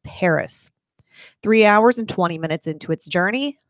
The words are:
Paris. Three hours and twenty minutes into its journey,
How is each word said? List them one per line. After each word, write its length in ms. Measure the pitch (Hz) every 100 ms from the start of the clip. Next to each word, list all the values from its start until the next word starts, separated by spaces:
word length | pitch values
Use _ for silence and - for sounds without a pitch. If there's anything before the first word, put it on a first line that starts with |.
Paris. 640 | - - 180 156 - - - _ _ _ _ _ - _
Three 220 | 208 220
hours 340 | 208 208 226 240
and 100 | 214
twenty 300 | - 175 165
minutes 280 | 160 160 160
into 240 | 151 -
its 160 | 160 -
journey, 520 | 175 185 247 285 285 _